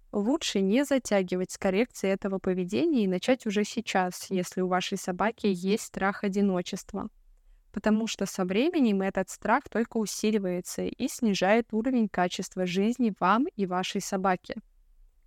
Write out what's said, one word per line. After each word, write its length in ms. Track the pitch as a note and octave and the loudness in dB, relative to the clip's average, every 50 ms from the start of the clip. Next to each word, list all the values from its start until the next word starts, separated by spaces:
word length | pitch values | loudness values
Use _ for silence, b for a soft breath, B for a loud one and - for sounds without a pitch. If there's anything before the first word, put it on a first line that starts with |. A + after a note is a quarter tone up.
| _ _ | _ _
Лучше 480 | - G#3 G3+ A3+ D4 E4 - - - G3+ | -4 -2 0 0 0 0 -2 -2 0 2
не 240 | G3 F#3+ G#3 C4 C#4+ | 2 4 4 2 2
затягивать 640 | - C#4 C4 - - G#3 G3 F#3+ F3+ F#3 F3+ F#3 - | 2 0 0 0 2 2 0 2 0 -2 -2 -2 -4
с 60 | - | -4
коррекцией 560 | - - G3 F#3 G3+ B3 - - - - F#3+ | -2 -2 0 2 2 0 -2 -2 -2 -2 -2
этого 260 | G3 G3 - G3+ F#3+ F#3+ | 0 -2 -2 -4 -4 -2
поведения 640 | - F#3+ F#3 F#3 F3+ F3 G#3 A#3+ D4+ F4 D4+ A#3+ G#3 | -2 -2 0 0 -2 -2 0 0 2 2 2 2 2
и 40 | F#3 | 2
начать 380 | F3+ F#3 - - C4 B3+ - | 0 0 2 0 0 0 0
уже 180 | A3+ F#3+ G#3 G#3 | -2 0 0 0
сейчас, 640 | - - A#3 G#3+ - - F#3+ F#3 F3+ - - - - | 0 -4 -6 -4 0 0 0 0 0 -4 -8 -6 -4
если 300 | G3 F#3 F3 - - F#3 | -2 -2 -2 -2 -2 -2
у 80 | F#3 F3+ | 0 0
вашей 300 | F#3 F3+ F3 - G3+ F#3 | 0 0 0 -2 -4 -4
собаки 480 | - - F3+ F3+ F#3+ A3+ A#3 - - | -4 -6 -2 -2 -2 -2 -2 0 0
есть 380 | G#3 F#3+ F3 F3+ F#3+ G3+ A#3+ - | 0 0 0 0 0 0 0 -2
страх 380 | - - - F#3+ G3 G3 - | -6 -6 -2 -2 -2 0 -2
одиночества. 840 | - G#3 F#3 G#3 G3+ G3+ F#3 F3 F#3 - - F#3 - - - G3 G3+ G#3+ - - _ - - _ _ - - _ _ _ | -2 -2 2 2 2 2 2 0 -2 -4 -8 -10 -10 -10 -8 -8 -8 -10 -12 -18 _ -20 -20 _ _ -20 -20 _ _ _
Потому 340 | - G#3 - G#3+ G#3+ A3 A3+ | -8 -2 2 2 2 2 2
что 200 | G#3+ - - G3 | -2 -4 -4 -4
со 180 | - - - F#3 | -4 -2 -2 -2
временем 560 | F3+ F#3 G#3+ C4+ E4+ - D#4+ B3+ A3 G3+ F#3+ | 0 2 2 2 2 4 4 4 4 4 2
этот 300 | F#3+ G3 - G3 F#3 - | 0 0 0 -2 -4 -4
страх 400 | - - - G3+ A3+ C4+ - - | -8 -6 0 0 2 0 0 -2
только 260 | - G#3 A#3 - - | -2 -2 -2 -2 -2
усиливается 840 | A3+ G#3+ - - - - G#3+ G#3+ G#3 G3 F3+ F3+ F3+ - - - - | -4 -4 -4 -4 -2 0 0 0 0 0 -2 -4 -4 -6 -6 -6 -6
и 260 | F3+ - - - A3+ - | -6 -6 -4 -4 -4 -6
снижает 640 | - - A#3+ G#3+ F#3+ - F#3 F#3+ G#3+ A#3+ A#3 - | -2 0 0 0 2 4 4 4 4 4 2 0
уровень 380 | - G#3+ A3+ C4+ C4 A#3+ A3 G3 | -2 -2 0 0 2 2 0 0
качества 560 | - F#3+ F3+ F3+ - - F3+ - - F#3 F#3 | 0 0 0 0 -2 -6 -8 -8 -4 -4 -2
жизни 480 | F3+ E3+ F#3+ G3+ A3+ B3 - B3 A3 F#3+ - | 0 0 2 2 2 2 2 0 0 0 2
вам 280 | F3+ F#3 G3+ A#3 C#4+ F#4 - | 2 4 4 4 2 0 -2
и 80 | - G3 | -4 -4
вашей 380 | F3+ F3+ F3+ F3+ - - G3+ | -2 0 -2 -2 -2 -4 -4
собаке. 540 | - - G#3 F#3+ F#3 G3 F#3 - - - - A3 - _ _ _ _ _ _ - - - _ _ _ | -4 -4 -2 0 2 0 0 0 -4 -10 -12 -12 -14 _ _ _ _ _ _ -20 -20 -20 _ _ _